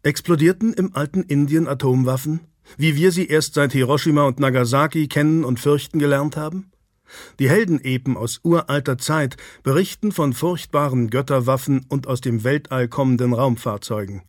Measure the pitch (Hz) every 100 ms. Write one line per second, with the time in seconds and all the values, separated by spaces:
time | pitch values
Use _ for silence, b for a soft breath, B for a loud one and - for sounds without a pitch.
0 | 151 143 - 160 160 185 220 208 185 135
1 | 147 190 180 143 143 160 156 135 135 127
2 | 127 131 151 165 - _ B - 156 147
3 | 185 175 185 156 156 147 143 139 123 143
4 | 160 147 143 123 135 127 120 135 151 165
5 | 143 147 151 160 131 123 143 147 - 160
6 | 147 139 147 151 151 185 190 _ _ _
7 | B B B - 135 190 208 147 131 127
8 | 131 104 117 - 165 170 - 143 139 127
9 | - 156 135 - B B - 143 190 -
10 | 214 190 147 123 170 175 - 147 143 127
11 | 113 123 135 135 123 131 147 135 131 135
12 | 131 127 131 117 117 147 - 131 123 -
13 | 131 123 123 120 135 117 120 104 - 107
14 | 101 98